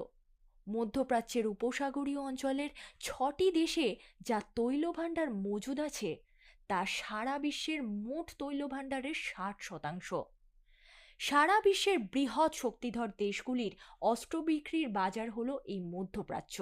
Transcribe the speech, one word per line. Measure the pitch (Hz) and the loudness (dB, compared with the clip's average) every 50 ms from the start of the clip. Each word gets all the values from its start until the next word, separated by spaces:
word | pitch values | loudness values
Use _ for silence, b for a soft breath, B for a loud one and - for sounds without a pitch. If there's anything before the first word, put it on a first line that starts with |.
| - - _ _ _ _ _ _ _ _ _ _ - 196 | -10 -10 _ _ _ _ _ _ _ _ _ _ -8 -4
মধ্যপ্রাচ্যের | 208 226 233 208 - 277 262 262 254 226 226 - - 240 214 220 | -2 -2 -2 0 0 0 2 2 2 2 2 0 0 0 0 0
উপসাগরীয় | 202 - 233 247 247 - 285 277 262 285 285 277 277 285 | 0 0 0 0 0 0 -2 -2 0 -2 -2 -2 -2 -2
অঞ্চলের | 277 269 269 262 - 269 269 277 285 285 - B B B B B | -4 -4 -4 -2 0 0 0 0 -2 -4 -6 B B B B B
ছটি | - - - - 254 285 285 - 370 381 | -10 -8 -4 0 0 0 2 4 4 4
দেশে | 339 320 330 320 - 339 294 214 175 B B B B B | 6 4 4 2 2 2 2 2 2 B B B B B
যা | - - 233 208 - - - | -2 0 0 0 -2 -2 -2
তৈলভাণ্ডার | 240 233 247 269 285 311 339 339 330 330 339 330 330 320 285 | 0 2 2 2 2 2 0 0 -2 -2 -2 0 0 0 0
মজুদ | 220 196 196 202 208 208 202 254 269 277 | 0 -2 -2 0 -2 -2 -2 -2 -2 -2
আছে, | 302 294 - - 220 190 185 - - b b b b b b b b - | -2 -4 -4 -4 -2 -4 -4 -4 -8 b b b b b b b b -2
তা | 202 180 185 | 0 0 0
সারা | 196 - - - - 214 214 226 262 277 285 | 0 -2 -4 -6 -6 -6 -4 -2 -2 -2 -2
বিশ্বের | 277 294 285 - - - 311 302 262 | -2 -2 -2 -2 -2 -2 -2 -2 -2
মোট | 220 208 208 208 226 269 320 339 - - - | -2 -4 -4 -4 -4 -4 -6 -6 -6 -8 -8
তৈলভাণ্ডারের | 285 277 285 277 285 285 269 269 269 269 269 269 247 285 320 | -6 -4 -2 -2 -2 -4 -4 -6 -6 -4 -4 -4 -2 -4 -4
ষাট | - - - - - 185 202 202 - | -4 -6 -6 -6 -6 -6 -6 -6 -8
শতাংশ। | - - 185 156 - 151 165 180 - - 196 151 - - - _ _ _ _ _ _ b b b b b b b b b b b | -10 -10 -10 -8 -6 -6 -6 -6 -6 -4 -4 -4 -4 -4 -10 _ _ _ _ _ _ b b b b b b b b b b b
সারা | - - 277 285 302 339 403 427 | -2 2 4 6 6 8 6 6
বিশ্বের | - 403 392 - - 403 392 294 | 8 6 6 6 4 4 4 2
বৃহৎ | 214 185 - 262 277 240 214 277 320 311 311 | 2 0 0 2 2 2 4 4 4 4 4
শক্তিধর | - - 233 - - - 240 196 240 233 214 - - | 0 -2 -4 -2 -2 -6 -4 -2 -2 -4 -4 -2 -2
দেশগুলির | 208 202 202 - - - 254 247 233 190 - B B B B B | -2 0 -2 -2 -2 -2 0 0 0 -2 -4 B B B B B
অস্ত্র | B 208 240 233 - - - 320 | B 2 2 2 0 -4 -4 -2
বিক্রির | 311 330 311 302 302 - - 320 311 247 | 2 2 2 2 0 0 0 0 0 2
বাজার | 196 202 190 196 190 220 220 233 | 2 2 2 2 0 -2 -4 -4
হলো | 208 233 233 254 285 - - | -2 -2 -2 -2 -2 -4 -4
এই | - 202 190 | -4 -6 -4
মধ্যপ্রাচ্য। | 175 170 175 180 190 180 - 214 - - - - - - - - | -4 -4 -4 -4 -6 -4 -4 -6 -6 -4 -6 -6 -6 -6 -6 -4